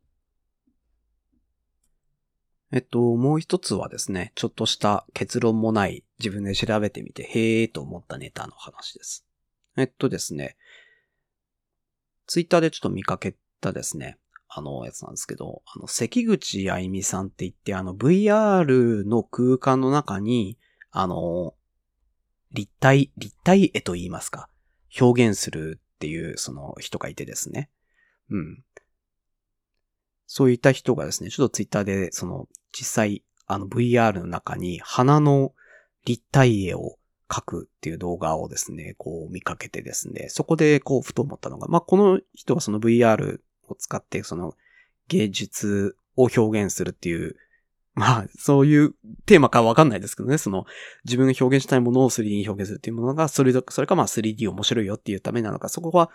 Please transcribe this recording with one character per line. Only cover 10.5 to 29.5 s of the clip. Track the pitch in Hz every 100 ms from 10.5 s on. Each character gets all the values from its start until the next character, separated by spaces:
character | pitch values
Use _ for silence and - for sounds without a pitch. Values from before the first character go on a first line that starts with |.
| - _ - _ _ _ _ _ _ _ _ _ _ _ _ _ _ -
Twitter | - 170 170
で | 160
ち | -
ょ |
っ |
と | 95
見 | 95
か | - 92
け | 98 - _ -
た | -
で | 80
す | - 80
ね、 | 65 - _ _ _
あ | -
の、 | 73 69
や | 58
つ | -
な | -
ん |
で | -
す | -
け | -
ど、 | - -
あ | _ -
の、 | -
関 | - 117 247 233
口 | 196 - 101 95
あ | 90
ゆ | 92
み | 95
さ | 92 92
ん | 95
っ |
て | -
言 | 92
っ |
て、 | - -
あ | 95
の、 | 92
ブ | 98 123
イ | 185 208
ア | 208 214 190
ー |
ル | 156 131 120 110 98
の | 113
空 | - - 123 131
間 | - 131
の | 131
中 | 143 143 98
に、 | 104 120 95 - _ _ _
あ | 85 92
の、 | 87 85 87 80 - _ _ _ _ _ _ _ _ _
立 | 120 101 -
体、 | 135 139 139 -
立 | - _
体 | - 196 196
絵 | -
と | -
言 | 90
い | 90
ま | 85
す | -
か、 | - - _ _ _ _ -
表 | 123 123 117
現 | 98
す | -
る | 78 78 80 _ -
っ |
て | 76
い | 80 82
う、 | -
そ | -
の | - 69 -
人 | - -
が | -
い |
て | -
で | - -
す | -
ね。 | - 143 _ _ _ _ _ -
う | 101
ん。 | 80 - _ - _ _ _ _ _ _ _